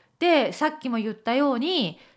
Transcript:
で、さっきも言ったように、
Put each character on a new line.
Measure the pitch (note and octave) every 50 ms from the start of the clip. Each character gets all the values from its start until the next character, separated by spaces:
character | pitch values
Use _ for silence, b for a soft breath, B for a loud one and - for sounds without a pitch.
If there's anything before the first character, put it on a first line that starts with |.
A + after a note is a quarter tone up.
| b b b -
で、 | E4 F4 E4 C#4+ A3+ F3+
さ | F3+ - - D#4
っ | D4+ -
き | - C4
も | A#3
言 | A3+ G#3 A3
っ | G#3+
た | G#3+ - A3+ A#3+
よ | C4+ C#4+ C#4+
う | B3+ A#3
に、 | C4+ F4 F#4+ D#4+ A3 D#3+ - b b b b